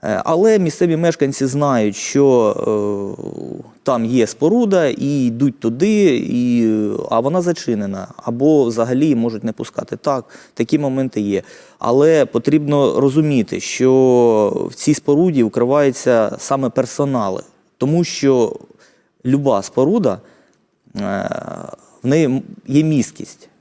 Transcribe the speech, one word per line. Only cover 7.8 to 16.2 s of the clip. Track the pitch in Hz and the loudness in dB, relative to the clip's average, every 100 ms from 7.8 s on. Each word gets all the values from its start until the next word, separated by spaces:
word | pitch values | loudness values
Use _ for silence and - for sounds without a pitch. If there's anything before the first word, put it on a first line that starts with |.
| 101 95 95 - | -4 -8 -12 -12
або | - 117 143 151 120 | -8 0 2 4 2
взагалі | 113 113 123 156 127 | 0 -2 0 0 0
можуть | 117 110 | -2 -4
не | 113 | -8
пускати. | 107 113 - - 143 | -8 -10 -10 -10 -6
Так, | - 135 - - - | -4 -4 -6 -20 -20
такі | - 127 156 | -8 -2 0
моменти | 143 131 131 - | 0 -2 -4 -4
є. | 101 95 - - - _ | -2 -4 -6 -20 -20 _
Але | - 127 151 160 127 | 0 2 4 4 2
потрібно | - - 151 147 143 135 95 | 0 0 0 2 2 2 2
розуміти, | 139 139 151 139 104 - | 2 2 2 0 0 -4
що | - - 131 131 131 123 120 110 104 - - | -8 0 2 4 4 4 4 4 2 -2 -6
в | - | -6
цій | - | -2
споруді | 151 - 143 185 147 | -2 0 2 2 2
укриваються | 113 123 120 143 143 123 - 117 | 0 0 0 2 2 0 0 2